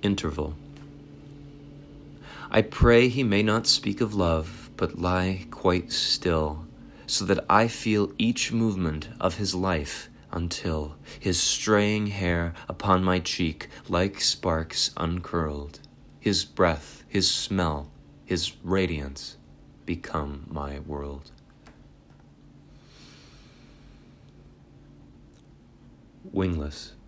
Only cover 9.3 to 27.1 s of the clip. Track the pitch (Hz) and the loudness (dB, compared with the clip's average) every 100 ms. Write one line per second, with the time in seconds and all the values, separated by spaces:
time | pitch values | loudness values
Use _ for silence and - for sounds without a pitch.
9.3 | 87 98 90 95 85 71 - - - - | 0 -2 0 0 0 -2 -8 -10 -20 -10
10.3 | - 85 - - 78 73 76 - - 101 | -4 -4 -4 -2 -2 -4 -10 -18 -6 -2
11.3 | 87 - - - 104 104 107 104 98 87 | 0 0 0 4 4 6 2 -2 -2 0
12.3 | 85 85 85 - - 101 92 92 90 87 | 0 0 -6 -12 -6 4 4 6 2 0
13.3 | - 85 76 - - - 87 98 - - | -2 -2 -2 -12 -16 -4 0 0 0 -2
14.3 | - 92 80 80 - - - 82 87 87 | 0 0 0 -2 -2 -2 -2 -2 -2 -2
15.3 | 85 80 73 73 - - - - - - | -2 -2 -4 -10 -16 -20 -20 -20 -4 0
16.3 | 95 - - 90 78 - - - 101 92 | 0 0 2 2 2 -6 -18 -4 0 2
17.3 | - - 95 85 76 71 - - - - | 0 0 0 0 -2 -8 -16 -20 -20 -4
18.3 | 90 - - - 95 90 78 69 67 - | -2 -2 -8 -2 0 0 -2 -6 -10 -14
19.3 | - - - - - - 85 - - 73 | -16 -20 -20 -20 -18 -6 -6 -4 -6 -6
20.3 | 69 71 76 71 71 73 73 71 69 - | -8 -8 -8 -6 -8 -8 -8 -8 -10 -16
21.3 | - - - - - - - - - - | -20 -20 -20 -20 -20 -20 -20 -20 -20 -20
22.3 | - - - - - - - - - - | -20 -20 -20 -20 -20 -20 -20 -20 -20 -20
23.3 | - - - - - - - - - - | -20 -20 -20 -20 -20 -20 -20 -20 -20 -20
24.3 | - - - - - - - - - - | -20 -20 -20 -20 -20 -20 -20 -20 -20 -20
25.3 | - - - - - - - - - 190 | -20 -20 -20 -20 -20 -20 -20 -20 -20 -6
26.3 | - 92 82 73 71 - - - | 0 0 0 -4 -10 -16 -18 -20